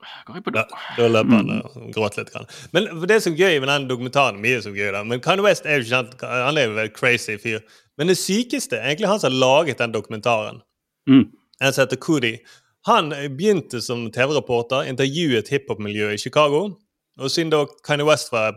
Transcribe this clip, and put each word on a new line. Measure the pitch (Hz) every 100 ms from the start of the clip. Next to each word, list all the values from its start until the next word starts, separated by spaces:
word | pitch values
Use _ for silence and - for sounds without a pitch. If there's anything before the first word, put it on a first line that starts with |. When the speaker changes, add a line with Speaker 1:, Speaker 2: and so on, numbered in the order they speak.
| - - -
Speaker 1:
går | 269
jeg | -
på |
do. | 110
Speaker 2:
Ja, | - - - -
da | 117
løper | 113 110 110
han, | 98
Speaker 1:
Mm. | 107
Speaker 2:
eh, | - 120
og | 113
gråt | - 104 -
litt | 104
grann. | - - - -
Men | 170 208 165 180
det | 220
som | 190
er | 156
gøy | 190 147
med | 131
den | 143 131
dokumentaren, | 123 123 143 131 98
mye | 113 127
som | 104
er | 98
gøy | 101
da, | 98
men | 110 123
Kanye | 151 196
West | 202 165 151
er | 147
jo | 113
kjent, | 127 117 -
han | 120 123 127 151
er |
jo | 117
en | 107
veldig | 110
crazy | - 123 120 - 104
fyr. | 117 107 - _ _ -
Men | 165
det | 180
sykeste, | - 202 247 285 - 110
egentlig | 123 156 196
han | 208
som | 139
har | 131
laget | 131 143 156 113
den | 117
dokumentaren, | 110 - 113 120 110 107 117 _ _ _ _ -
Speaker 1:
Mm. | 131 107 - _ -
Speaker 2:
en | 135
som | 135 131
heter | 127
Coodie, | - 151 117 113 - - _ _ -
han | 226 151
begynte | 143 143 135 208 185 - 120
som | - 120 113
T | 123
V-reporter, | 135 147 - 120 117 131 143
intervjuet | 131 135 156 160 113 -
hiphop-miljøet | 139 - 104 104 104 104
i | 107
Chicago, | 127 147 147 147 202 165 _ _ _ -
og | 131
siden | 170 160
da | 151 147 -
Kanye | - 147 151
West | 151 -
var | 117 110